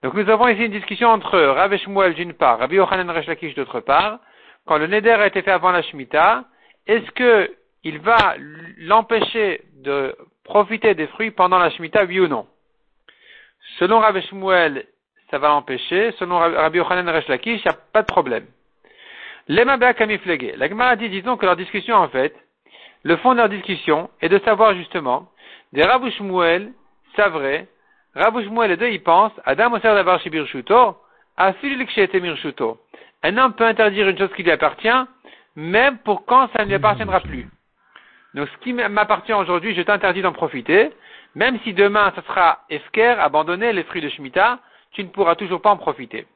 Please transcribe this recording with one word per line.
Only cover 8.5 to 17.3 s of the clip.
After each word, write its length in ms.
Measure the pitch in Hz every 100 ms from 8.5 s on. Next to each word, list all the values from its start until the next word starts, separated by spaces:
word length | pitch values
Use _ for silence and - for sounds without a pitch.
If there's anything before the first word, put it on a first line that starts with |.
| 151 165 -
l'empêcher 840 | 165 214 220 226 202 233 208 170 - 139
de 400 | 135 139 135 - - _
profiter 540 | - 202 196 220 220 175
des 100 | 151
fruits 240 | - 220
pendant 280 | 214 180 185
la 120 | 170
Shemitah, 340 | - 165 208
oui 140 | 190 185
ou 80 | 180
non ? 220 | 127 98 _ _ _ _ _ _ _ _ - - _ - -
Selon 220 | 180 220
Rav 200 | 214 190
Shmuel, 640 | 160 196 190 185 165 135 - _ _ _ _
ça 80 | 143
va 120 | 147
l'empêcher. 600 | 147 - 127 - 175 226 -
Selon 180 | 180 175
Rab-, 200 | 170 160
Rabbi 220 | 160 165
Yochanan 300 | 165 180 180
Resh 200 | 160
Lakish, 320 | 147